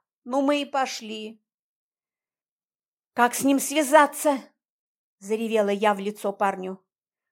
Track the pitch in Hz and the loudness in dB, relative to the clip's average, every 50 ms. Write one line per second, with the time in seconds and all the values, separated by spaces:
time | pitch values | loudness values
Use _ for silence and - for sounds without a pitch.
0 | _ _ _ _ - 247 240 277 277 277 294 294 285 285 - 277 262 254 - - | _ _ _ _ -10 -4 -2 0 2 2 0 0 -2 -4 -4 -4 -4 -4 -6 -10
1 | 226 214 220 220 214 214 226 _ _ _ _ _ _ _ _ _ _ _ _ _ | -12 -12 -12 -12 -12 -14 -16 _ _ _ _ _ _ _ _ _ _ _ _ _
2 | _ _ _ _ _ _ _ _ _ _ _ _ _ _ _ _ _ _ _ _ | _ _ _ _ _ _ _ _ _ _ _ _ _ _ _ _ _ _ _ _
3 | _ _ - - 240 240 240 - - 269 277 269 269 - 277 302 311 254 277 311 | _ _ -2 0 0 0 0 0 2 2 2 2 0 0 0 0 2 6 6 6
4 | 294 285 285 - - 311 277 254 - - _ _ _ _ _ _ _ _ _ _ | 6 6 2 -2 -2 0 0 -2 -4 -12 _ _ _ _ _ _ _ _ _ _
5 | _ _ _ _ 190 196 220 220 226 220 220 220 208 202 202 202 208 214 208 196 | _ _ _ _ -8 -4 -4 -4 -2 0 0 2 2 2 0 2 2 2 2 0
6 | 196 202 208 - - 202 196 202 214 196 190 185 185 185 190 190 _ _ _ _ | -2 -8 -6 -6 -6 -6 -4 -2 -2 -2 -2 -4 -8 -10 -12 -12 _ _ _ _
7 | _ _ _ _ _ _ | _ _ _ _ _ _